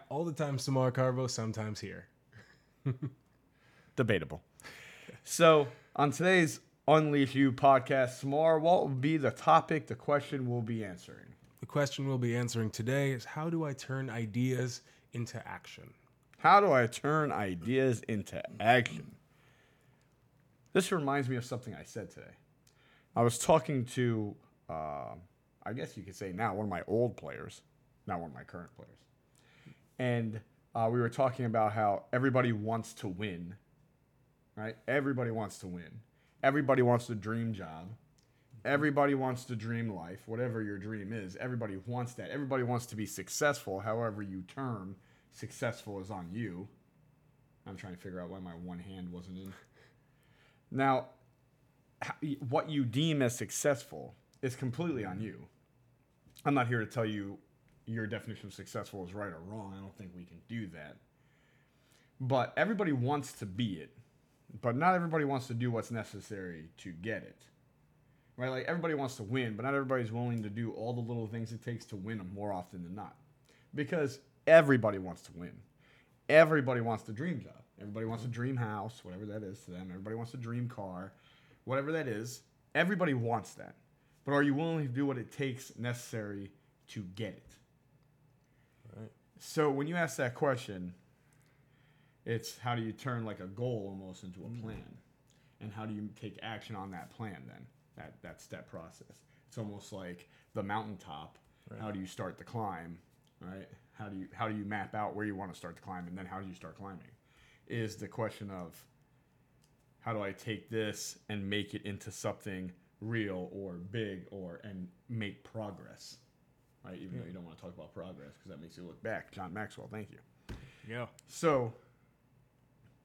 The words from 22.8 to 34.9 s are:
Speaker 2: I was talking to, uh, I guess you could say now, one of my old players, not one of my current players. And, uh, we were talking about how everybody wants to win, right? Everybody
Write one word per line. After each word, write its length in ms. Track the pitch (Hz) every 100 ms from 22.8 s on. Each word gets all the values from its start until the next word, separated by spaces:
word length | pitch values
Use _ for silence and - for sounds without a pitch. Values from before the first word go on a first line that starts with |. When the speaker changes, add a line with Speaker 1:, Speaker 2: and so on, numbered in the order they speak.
| _ _ _ -
Speaker 2:
I 80 |
was 160 | 120 117
talking 460 | - 160 - 139 120
to, 500 | - 123 113 104 - _ _ -
uh, 460 | 80 78 73 58 82 90 _ _ _
I 100 | -
guess 240 | 113 - -
you 60 |
could 120 | 95 92
say 160 | 98
now, 220 | 90 113
one 120 | 95 107
of 40 |
my 140 | 87 82
old 320 | 107 120 -
players, 460 | 76 62 117 - - _ _ _ -
not 140 | 90
one 100 | 85
of 60 | 64
my 80 |
current 260 | - 90 85 -
players. 240 | - - _ _ _ _ _ - - - _ -
And, 420 | 127 120 113 104 - _ _ 117
uh, 120 | 113
we 80 | 120
were 100 | 117
talking 360 | - 131 120 120
about 280 | 113 107
how 300 | 110 107 98 -
everybody 380 | 123 135 127 120
wants 420 | 110 107 113 110
to 140 | - 101
win, 480 | 87 107 87 87 101 _ _ _ _ _ _ _ _ _ -
right? 200 | 110 -
Everybody 440 | -